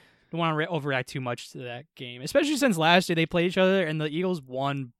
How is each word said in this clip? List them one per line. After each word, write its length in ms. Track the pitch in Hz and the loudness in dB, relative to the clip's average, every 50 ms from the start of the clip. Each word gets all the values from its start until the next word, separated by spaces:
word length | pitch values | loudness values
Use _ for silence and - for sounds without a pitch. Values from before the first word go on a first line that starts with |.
| _ _ _ _ _ _ | _ _ _ _ _ _
don't 80 | 165 165 | -4 -2
wanna 160 | 170 160 156 | 0 0 0
re-, 100 | 151 160 | 0 0
overreact 400 | 180 175 151 135 147 135 127 123 | -2 -2 -4 -2 -2 -2 -2 -2
too 140 | - - 139 | -4 -6 -6
much 300 | 127 120 120 - - - | -4 -4 -4 -6 -8 -12
to 60 | - - | -14 -12
that 280 | 127 120 120 123 156 _ _ | -12 -10 -12 -12 -14 _ _
game, 260 | - 131 120 123 127 | -14 -12 -12 -10 -10
especially 340 | 131 - - 285 311 285 311 | -6 0 2 2 2 2 2
since 200 | 233 277 254 180 | 2 2 2 4
last 320 | 160 156 165 175 190 - - | 4 4 6 6 6 4 2
year 60 | 170 | 2
they 100 | 160 160 | 0 0
played 200 | - - 170 170 | 0 0 0 0
each 120 | 185 170 190 | 0 2 2
other 260 | 190 185 190 190 175 | 4 4 4 2 0
and 160 | 151 156 156 | 0 -2 -2
the 60 | 151 151 | -4 -4
Eagles 320 | 147 170 185 185 180 156 | -2 -2 -2 -2 -2 -4
won 500 | 131 127 127 135 135 139 139 139 131 120 - | -6 -8 -4 -4 -2 -2 -2 -4 -6 -10 -14